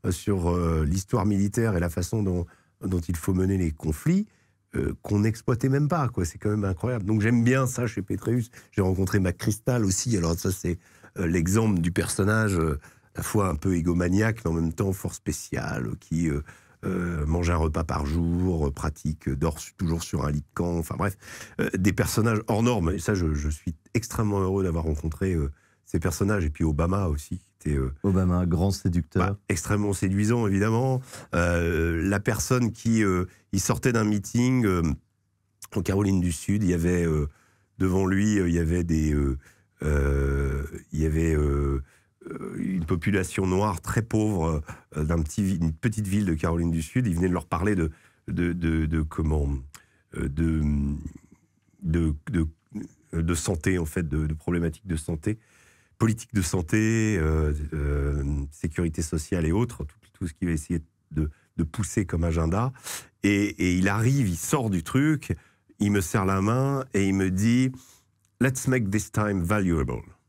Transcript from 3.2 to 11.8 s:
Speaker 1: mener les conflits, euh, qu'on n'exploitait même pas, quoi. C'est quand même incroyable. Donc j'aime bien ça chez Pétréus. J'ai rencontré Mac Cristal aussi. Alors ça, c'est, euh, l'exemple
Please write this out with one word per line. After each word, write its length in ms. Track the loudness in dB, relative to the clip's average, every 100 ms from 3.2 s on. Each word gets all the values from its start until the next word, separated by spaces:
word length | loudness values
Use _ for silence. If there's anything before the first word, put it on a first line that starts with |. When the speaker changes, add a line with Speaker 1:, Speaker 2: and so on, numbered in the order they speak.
| 0
Speaker 1:
mener 240 | 2 2 2
les 140 | 0
conflits, 560 | -2 -4 -2 0 0 0 _ _ _ _ -4
euh, 180 | -4 -6
qu'on 180 | -2 2
n'exploitait 500 | 2 0 -2 0 2
même 180 | 2 2
pas, 200 | 0 0
quoi. 180 | -2 -4
C'est 120 | -2
quand 120 | -2
même 140 | 0
incroyable. 420 | 0 -2 -2 -2 0
Donc 160 | 2
j'aime 220 | 2 4
bien 240 | 4 2 0
ça 200 | -2 -4
chez 140 | -4
Pétréus. 480 | -6 -4 -2 -2 -2 -12 -6
J'ai 100 | 0
rencontré 380 | 2 2 2 2
Mac 180 | 0 0
Cristal 460 | -2 -2 0 2 2
aussi. 300 | 0 0 0
Alors 180 | 0 0
ça, 160 | -2
c'est, 260 | -2 -4 -4 _ -20 -16 -4
euh, 100 | 0
l'exemple 540 | 2 2 2 2 2